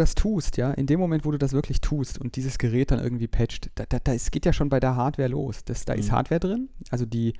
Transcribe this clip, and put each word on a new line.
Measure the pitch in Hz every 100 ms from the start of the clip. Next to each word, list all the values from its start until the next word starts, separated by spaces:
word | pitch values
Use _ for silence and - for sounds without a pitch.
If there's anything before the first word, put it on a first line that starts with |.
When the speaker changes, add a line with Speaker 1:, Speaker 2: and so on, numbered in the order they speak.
Speaker 1:
das | 160
tust, | - 214 196 - -
ja, | 127
in | 135
dem | 135 165
Moment, | 180 160
wo | 147
du | 147
das | 139
wirklich | 135 147 143
tust | - 151 127 -
und | 131
dieses | - 131 -
Gerät | 120 120 139
dann | 127
irgendwie | 123 120 113
patcht, | - 117 - -
da, | - 113
da, | 123
da, | -
es | 117 -
geht | 147
ja | 180
schon | - 147
bei | 131
der | 131
Hardware | 123 131 147 127
los. | 143 139 -
Das, | - 123
da | -
ist | - 104
Speaker 2:
Mhm. |
Speaker 1:
Hardware | 110 - 170
drin, | 185 233 262 - -
also | 123
die, | 117 117 117